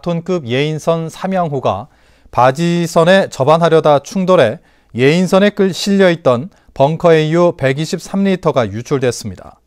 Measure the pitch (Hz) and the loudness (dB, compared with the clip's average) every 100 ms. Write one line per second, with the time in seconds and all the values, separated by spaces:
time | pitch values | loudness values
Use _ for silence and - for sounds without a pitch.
0 | - 170 170 180 123 123 151 156 - 165 | -4 -6 -4 -6 -4 -4 -4 -4 -4 -4
1 | 160 - 190 190 170 143 120 98 120 _ | -6 -10 -6 -4 -4 -4 -4 -4 -8 _
2 | _ _ _ - 123 135 170 170 170 170 | _ _ _ 0 2 2 -2 -2 -2 0
3 | 165 190 190 - 135 165 170 160 151 147 | 4 4 2 -2 2 2 4 2 4 2
4 | - 196 185 185 120 135 _ _ _ 110 | 0 -4 0 2 2 -2 _ _ _ -2
5 | 131 165 185 190 202 202 196 170 - 196 | 2 2 2 2 2 0 -2 -2 -2 2
6 | 190 170 143 123 165 _ _ - 139 160 | 2 2 0 0 -2 _ _ -2 0 2
7 | 175 160 151 165 175 170 135 139 156 180 | 2 4 2 2 0 0 -2 -2 -6 -8
8 | - 190 196 185 165 135 110 104 120 143 | -6 -2 -2 0 -2 0 -2 -4 -6 -2
9 | 123 117 110 90 - - | -2 -4 -8 -14 -18 -20